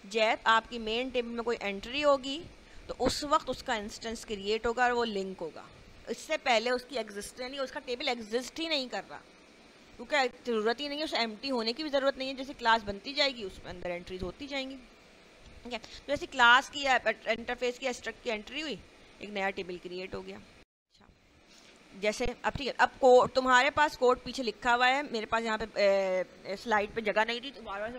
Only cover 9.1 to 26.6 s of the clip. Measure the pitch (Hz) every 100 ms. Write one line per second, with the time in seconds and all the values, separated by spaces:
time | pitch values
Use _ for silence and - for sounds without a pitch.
9.1 | 143 - - - - - - - - 240
10.1 | 294 254 247 - 226 214 233 285 285 311
11.1 | 294 226 214 277 247 226 247 311 269 269
12.1 | 262 262 262 269 285 233 226 202 202 269
13.1 | 285 277 240 190 - - 180 175 175 180
14.1 | 185 180 - 277 277 262 269 - - -
15.1 | - - - - - 240 233 - - -
16.1 | 190 254 262 240 247 - 285 277 247 220
17.1 | 220 - 226 233 247 247 240 262 240 226
18.1 | - 240 214 214 269 311 196 - - -
19.1 | - 202 208 196 196 180 175 180 180 190
20.1 | 190 190 202 190 - _ _ _ _ 202
21.1 | _ _ _ _ - - - - 196 208
22.1 | 214 247 240 214 - 254 - 254 - 254
23.1 | 247 190 262 254 247 277 294 302 - 247
24.1 | 254 247 247 254 - 247 240 254 269 294
25.1 | 226 208 226 226 220 220 - 202 196 190
26.1 | 185 175 - - 196